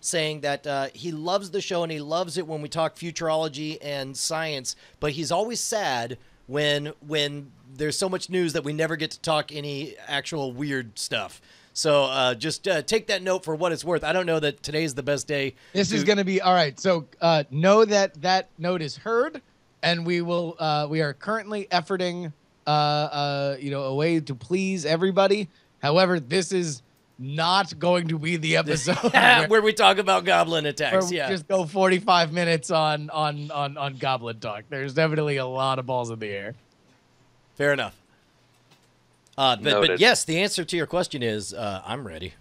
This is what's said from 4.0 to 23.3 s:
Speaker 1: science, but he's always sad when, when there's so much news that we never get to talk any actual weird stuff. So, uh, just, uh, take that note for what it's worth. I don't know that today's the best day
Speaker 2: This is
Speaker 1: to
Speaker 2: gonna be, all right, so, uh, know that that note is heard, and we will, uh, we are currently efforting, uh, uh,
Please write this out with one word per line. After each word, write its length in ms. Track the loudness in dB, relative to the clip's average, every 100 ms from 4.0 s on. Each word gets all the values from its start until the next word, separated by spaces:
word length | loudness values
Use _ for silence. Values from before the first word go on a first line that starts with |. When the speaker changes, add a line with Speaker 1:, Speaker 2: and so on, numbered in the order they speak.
| -8 -6
Speaker 1:
science, 600 | -4 -4 -4 -6 -8 -12 -14 _
but 100 | -6
he's 200 | -4 -2
always 260 | 0 0 -2
sad 600 | -2 -2 0 -2 -4 -10 -16 _ -8
when, 460 | 0 2 0 -2 -12
when 460 | -6 -2 -2 -4 -14 -20 -20
there's 240 | -6 -4 -2
so 100 | -2
much 220 | -2 -2
news 220 | -2 0
that 100 | -2
we 100 | -4
never 220 | -2 -2
get 160 | -2 -6
to 100 | -6
talk 280 | -2 -2 -2
any 460 | -8 -8 -8 -10 -12 -6
actual 460 | -4 -4 -4 -6
weird 440 | -4 -4 -4 -6 -10
stuff. 420 | -6 -4 -6 -12 _ -20 _ -4
So, 260 | 4 4
uh, 280 | 4 2 2
just, 320 | 2 -4 -4 0
uh, 140 | 0
take 280 | 0 -2 0
that 120 | -4
note 220 | 0 -2
for 100 | -2
what 160 | -2 0
it's 140 | -2
worth. 180 | -2 -2
I 120 | 0
don't 100 | 0
know 160 | 2 2
that 220 | 0 -2
today's 320 | -4 -2 -2
the 80 | -4
best 240 | -2 -2 -2
day 260 | -2 -2 -6 -6
Speaker 2:
This 180 | 0 2
is 80 | 2
Speaker 1:
to 60 | 4
Speaker 2:
gonna 180 | 4
be, 160 | 4 2
all 140 | 4
right, 260 | 4 4 0
so, 260 | 2 2 0 0
uh, 240 | 2 4 2
know 340 | 2 6 8
that 380 | 8 6 2 0
that 260 | 0 0 0 -6
note 240 | -4 -2
is 160 | -4 -8
heard, 460 | -2 0 0 -4 _ _ _ _
and 240 | 0 0 0
we 160 | -2
will, 340 | 0 -2 -2 -4
uh, 280 | 0 0 0
we 140 | 0
are 100 | -2
currently 540 | -4 -4 -4 -4 -8 0
efforting, 640 | -2 0 -2 -2 -4 -10 -12 _ _ 0
uh, 40 |
uh, 840 | 2 2 0 -2 -2 -2